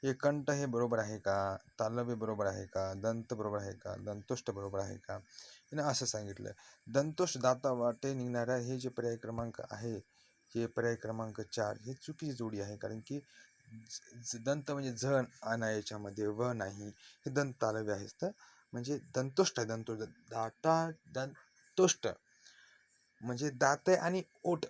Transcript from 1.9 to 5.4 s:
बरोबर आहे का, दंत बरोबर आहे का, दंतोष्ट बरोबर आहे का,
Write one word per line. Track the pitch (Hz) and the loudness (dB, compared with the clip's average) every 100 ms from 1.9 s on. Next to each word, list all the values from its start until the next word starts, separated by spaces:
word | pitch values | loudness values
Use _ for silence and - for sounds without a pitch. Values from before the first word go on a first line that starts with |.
| 117 120 | 0 -2
बरोबर | 113 110 107 101 | -2 -2 0 0
आहे | 98 95 | 0 -4
का, | 95 95 | -2 -2
दंत | 98 110 113 110 | 0 0 -2 -2
बरोबर | 113 107 104 | -4 -2 -2
आहे | 98 | -4
का, | 101 98 95 | -8 -8 -6
दंतोष्ट | 101 104 101 - - | -6 -8 -4 -4 -4
बरोबर | 98 98 98 | -4 -4 -2
आहे | 98 98 | -4 -6
का, | - 101 - - | -8 -10 -10 -20